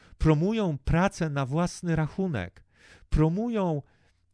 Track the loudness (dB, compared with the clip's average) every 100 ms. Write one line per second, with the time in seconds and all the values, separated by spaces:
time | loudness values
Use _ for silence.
0 | _ 0 4 4 2 0 -2 -4 0 2
1 | 2 0 -4 -2 -2 -2 -2 -4 -2 -2
2 | -2 -2 -4 -4 -6 -12 _ _ -20 -20
3 | -4 2 2 0 -2 -2 -2 -2 -6 _
4 | _ _ _